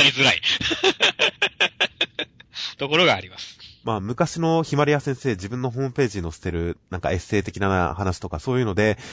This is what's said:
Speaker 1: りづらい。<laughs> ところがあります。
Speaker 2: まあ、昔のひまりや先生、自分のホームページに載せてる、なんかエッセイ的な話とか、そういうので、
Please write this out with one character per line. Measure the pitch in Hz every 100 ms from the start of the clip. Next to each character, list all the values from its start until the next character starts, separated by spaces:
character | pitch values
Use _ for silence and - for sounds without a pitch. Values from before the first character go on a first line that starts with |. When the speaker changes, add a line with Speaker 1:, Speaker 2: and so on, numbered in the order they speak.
Speaker 1:
り | 139
づ | 127
ら | 131
い。 | 87 - - - 320 370 - - - - - 392 -
<laughs> | 392 - - - - - - - - - - -
と | 139
こ | 160
ろ |
が | 170
あ | 98
り | 92
ま | 95
す。 | - - - -
Speaker 2:
ま | 117 107
あ、 |
昔 | 101 123 165 165
の | 165 165
ひ | 156 143
ま | 147
り |
や | 147
先 | 143
生、 | 127 135
自 | 95 98
分 | 123
の | 127
ホ | 120
ー |
ム | 135
ペ | 123
ー | 123
ジ | 101
に |
載 | 82
せ | -
て | 92
る、 | 82 85 - -
な | 90
ん |
か | 69
エ | 87
ッ |
セ | - 104
イ |
的 | 95 95
な | 98 95 82
話 | 85 95 87
と | 98
か、 | 80
そ | 131
う | 127
い |
う |
の | 113
で、 | 95 107 101 -